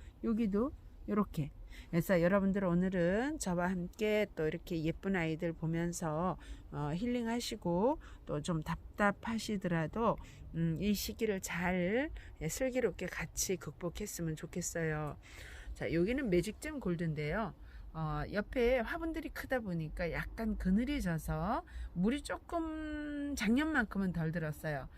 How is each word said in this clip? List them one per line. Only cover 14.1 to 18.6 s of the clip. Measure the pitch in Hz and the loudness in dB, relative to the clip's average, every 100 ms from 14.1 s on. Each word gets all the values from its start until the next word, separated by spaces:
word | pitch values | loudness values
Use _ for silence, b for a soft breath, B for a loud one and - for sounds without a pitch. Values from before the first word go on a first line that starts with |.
| - 165 156 | -4 -4 -4
좋겠어요. | 170 175 170 170 160 151 151 - B B B B B | -6 -4 -4 0 0 0 -2 -6 B B B B B
자, | - 113 | -4 0
여기는 | 160 185 262 247 | 2 2 2 4
매직잼 | 175 202 - 302 294 | 4 2 -2 -6 -4
골드인데요. | 196 170 170 151 151 190 196 - B B - | -2 0 0 0 -2 -2 -2 -6 B B -10
어, | 160 156 151 135 | -4 -2 -2 -2
옆에 | 196 202 262 | -2 0 2